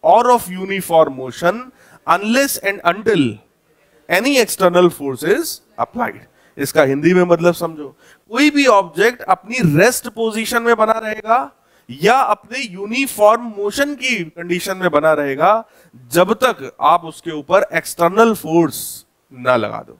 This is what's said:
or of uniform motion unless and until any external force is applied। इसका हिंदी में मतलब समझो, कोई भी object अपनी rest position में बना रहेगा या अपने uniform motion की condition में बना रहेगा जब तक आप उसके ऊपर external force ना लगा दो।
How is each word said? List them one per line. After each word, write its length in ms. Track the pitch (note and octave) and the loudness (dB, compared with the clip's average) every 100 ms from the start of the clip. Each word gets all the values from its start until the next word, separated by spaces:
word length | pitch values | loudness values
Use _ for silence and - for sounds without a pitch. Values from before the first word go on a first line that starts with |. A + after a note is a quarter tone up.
or 180 | D#3+ G3+ A#3+ | 4 4 4
of 180 | A#3+ F3+ | 2 0
uniform 640 | F#3 F#3 G3 E3+ E3 D3+ C3 | -10 -6 -8 0 2 2 0
motion 420 | C3 - E3+ G#3+ B3+ _ _ - - | -12 -2 -2 -2 -10 _ _ -14 -2
unless 480 | F3 G#3 B3 C#4 - | 0 2 0 0 -2
and 180 | G3 G3 E3+ | -6 -2 -2
until 340 | F#3 A3 G3+ B2+ G#2 _ _ _ _ _ _ - | -2 0 0 0 -4 _ _ _ _ _ _ -4
any 240 | F3+ B3 C#4 | -2 2 0
external 500 | G#3 - F#3 F3 F3+ | 0 2 2 4 2
force 320 | - C#3 B2+ D#3 | 2 -8 -6 -2
is 240 | B3 E4 - _ - | -2 -4 -12 _ -8
applied। 400 | A#2 A#3 A#3+ - - _ _ - | -8 -6 -8 -10 -20 _ _ -10
इसका 240 | C3+ D#3+ | -4 2
हिंदी 280 | C3+ C3+ E3 | 2 2 2
में 80 | F#3 | 2
मतलब 300 | F3 E3+ E3+ | 4 4 2
समझो, 340 | E3+ E3+ D#3+ C#3 _ _ _ _ | 0 -6 -10 -16 _ _ _ _
कोई 200 | A#3 D4 | 0 2
भी 160 | C#4+ C4+ | 2 4
object 540 | G#3 F3+ D#3+ G#3+ B3 - | 2 2 0 -2 -2 -4
अपनी 300 | F#3 G3+ B3+ F3+ D3 | -4 -4 -2 0 4
rest 320 | G#3+ B3 A#3 | 2 2 -10
position 520 | A3+ A3+ G#3+ G#3+ B3 | -6 -6 -4 -4 -2
में 120 | A#3 A#3 | 0 2
बना 160 | G#3+ | 2
रहेगा 440 | A3+ A3 G#3+ G#3+ A#3 C#4 _ _ _ _ | 0 -4 -10 -2 -2 -2 _ _ _ _
या 260 | C3 F3 | -2 2
अपने 460 | C4 C4+ G#3 _ B3 | 2 2 -2 _ -10
uniform 840 | B3+ F3+ G3+ B3 C4+ - G#3 A#3 A#3+ G3+ | -10 -10 -6 -4 -4 4 4 4 -2 -6
motion 360 | G3+ G#3 C#4+ | -6 -2 -4
की 220 | C#4 B3+ A#3 D#3+ | -2 -4 -4 -6
condition 500 | E3 F3 F3 F#3+ F#3 | -10 -6 -4 -4 -2
में 140 | F3+ | 0
बना 220 | D3+ D#3 | 2 2
रहेगा 400 | D3+ C#3+ C3+ E3+ A3 A3 _ _ B2+ B2 | 2 -2 0 2 2 -2 _ _ -20 -4
जब 220 | B2 F3+ A3+ | 0 2 2
तक 280 | B3+ G3+ C3 _ | -2 -2 -12 _
आप 220 | C#3+ F3 | 2 2
उसके 260 | E3 - E3+ | -2 -14 -12
ऊपर 340 | D#3 C#3+ F#3+ - | -12 0 0 2
external 640 | E3 - - E3+ G3 A#3 | -6 -6 -2 0 4 2
force 480 | G#3+ F#3 E3 D#3+ - - - _ _ _ | 2 0 0 0 -4 -14 -16 _ _ _
ना 240 | C3 B2 B2 | -6 0 0
लगा 260 | G#2+ G#2+ A2+ | 0 -8 -16
दो। 100 | - | -20